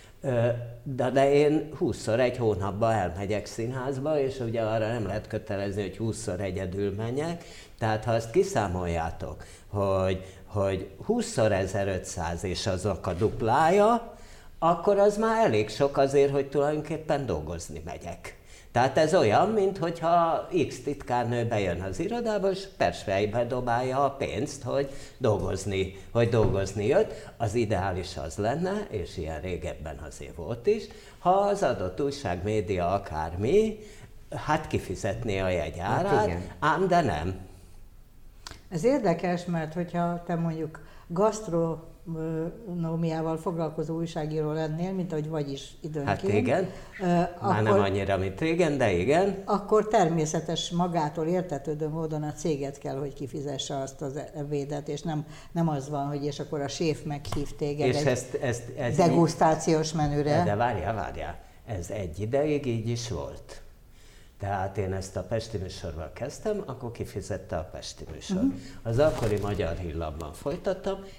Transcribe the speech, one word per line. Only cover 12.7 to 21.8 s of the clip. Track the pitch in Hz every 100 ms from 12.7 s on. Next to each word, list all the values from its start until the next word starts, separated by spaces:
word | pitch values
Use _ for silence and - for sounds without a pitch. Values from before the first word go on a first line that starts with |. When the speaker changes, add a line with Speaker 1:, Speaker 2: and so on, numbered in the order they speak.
| 92 104 87 -
Speaker 1:
a |
duplája, | 85 107 117 110 131 160 202 208 233 - - - - - -
akkor | 165 175 - 196
az | 202 202
már | 220 226 214
elég | 107 107
sok | - 143 139
azért, | 139 143 139
hogy | 139 139
tulajdonképpen | 151 143 151 151 156 - 143 131
dolgozni | 82 76 85 - 73 80
megyek. | - - - - - - - -
Tehát | 120 131 147
ez | 156 175
olyan, | 117 117 185
mint | 220 196 190
hogyha | 135 - 165 170 165 147 - 170 131
X | -
titkárnő | - 143 - 123 117 120 117
bejön | 110 95 87